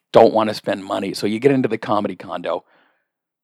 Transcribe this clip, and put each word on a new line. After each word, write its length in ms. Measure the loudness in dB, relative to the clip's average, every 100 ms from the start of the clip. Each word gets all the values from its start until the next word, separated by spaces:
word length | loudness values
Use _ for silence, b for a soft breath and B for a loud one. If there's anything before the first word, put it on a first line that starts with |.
| _
don't 220 | 6 6
want 160 | 6 0
to 40 |
spend 300 | -2 -6 -6
money, 300 | -4 -6 -6
so 140 | -6 -4
you 120 | 0
get 120 | 2
into 180 | 2 0
the 80 | -4
comedy 380 | -4 -4 -4 -8
condo, 500 | -12 -10 -6 -6 -8 _ _ _ _ _ _ _